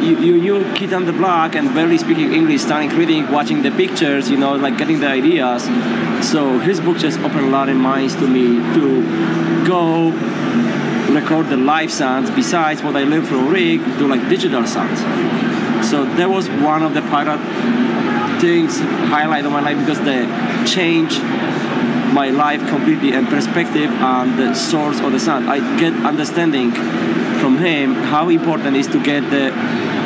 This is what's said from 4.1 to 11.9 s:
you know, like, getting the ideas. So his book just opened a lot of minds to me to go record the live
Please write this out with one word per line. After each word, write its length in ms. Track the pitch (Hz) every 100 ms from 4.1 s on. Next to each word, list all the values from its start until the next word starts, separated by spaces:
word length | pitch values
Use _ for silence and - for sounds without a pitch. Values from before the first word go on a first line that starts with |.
| 139 123
you 60 | 135
know, 180 | 139
like, 220 | 139 139 117
getting 240 | 139 156
the 80 | 143
ideas. 560 | 135 139 170 127 123 120 123 113 - 139 226 -
So 300 | 156 139 127
his 220 | 147 190
book 180 | 156 170
just 200 | 156 -
opened 260 | 151 - 135
a 40 |
lot 180 | 135 139
of 80 | 131
minds 380 | 131 135 135 -
to 120 | 131
me 300 | 127 123 120 117
to 920 | 165 139 131 117 - - 165 - 165 160
go 440 | 180 165 165 165 160 - - - - - - - - -
record 340 | 147 - 160 156
the 80 | 135
live 360 | 131 156 160